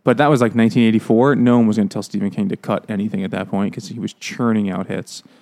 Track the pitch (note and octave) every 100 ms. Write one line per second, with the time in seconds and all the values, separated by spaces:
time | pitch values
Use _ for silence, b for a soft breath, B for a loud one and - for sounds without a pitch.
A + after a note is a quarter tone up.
0 | - A#2+ D3 C#3 A#2 A#2 A2+ B2 A2+ A2
1 | - A2+ C3+ B2 A#2+ A#2+ A2 G#2 G2+ A2
2 | - G2+ G2 A2 G2 - - G2+ - G#2
3 | G#2+ G#2 F#2+ G2 G2 G2 G2+ A#2+ - A#2
4 | D#3 - - - A#2+ A2 G2+ F#2 F#2+ G2
5 | - - b b